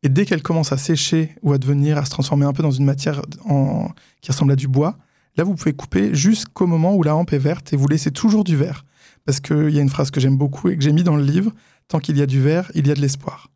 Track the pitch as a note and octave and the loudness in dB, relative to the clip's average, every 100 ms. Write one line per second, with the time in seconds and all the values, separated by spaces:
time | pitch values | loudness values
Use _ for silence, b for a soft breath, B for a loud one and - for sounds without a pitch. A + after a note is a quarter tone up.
0 | C#3+ C3+ G3+ E3 D3 E3 D3+ C3+ - D#3+ | 2 2 2 -2 0 -2 0 -2 0 -2
1 | - D#3+ D#3 - - C#3 C3 C#3+ C#3+ D3+ | 0 0 -2 -2 0 0 2 0 2 0
2 | C#3 - C3+ C#3+ C#3+ C#3 D#3 C3 C#3 C#3 | -2 -4 -2 2 0 0 0 2 0 0
3 | C#3 C#3+ C#3+ - A3 C#3 C3+ - - - | -2 -4 -8 -12 -2 0 0 -2 -6 -10
4 | b b - C3+ C#3+ C#3 C3+ C3 D#3 A#3 | b b -6 0 2 2 2 0 0 -2
5 | b b b - F3 F#3 - C#3 - F3+ | b b b -4 -2 0 -2 -4 -4 -2
6 | G#3 E3+ D#3 A3 - - F3+ E3 E3 G3 | 0 2 2 2 -2 -2 0 2 2 2
7 | D3+ D#3 E3+ D3 C3+ E3+ - C#3+ C#3 D3+ | 2 0 0 0 0 -2 -4 -2 0 0
8 | - C#3 A3 G#3+ F#3+ D3+ D#3 C#3+ - b | -2 -2 0 2 2 0 0 -4 -14 b
9 | b b - C#3 C#3 D3+ D3+ D3 C#3 C#3 | b b -4 -4 0 0 2 2 0 0
10 | C#3 - C3 C3+ C#3+ C#3 - F3+ C#3 D3+ | -2 0 2 2 0 -2 -2 0 2 2
11 | F3 D3+ C#3 D#3 G#3 - b b b D#3+ | 2 2 2 0 -2 -6 b b b -4
12 | C#3 C#3+ C#3+ C3+ C3+ D#3+ F3+ E3 C#3 C#3+ | 0 0 2 2 2 0 -2 -2 0 2
13 | C#3 C#3 - - - | 0 -2 -8 -14 -20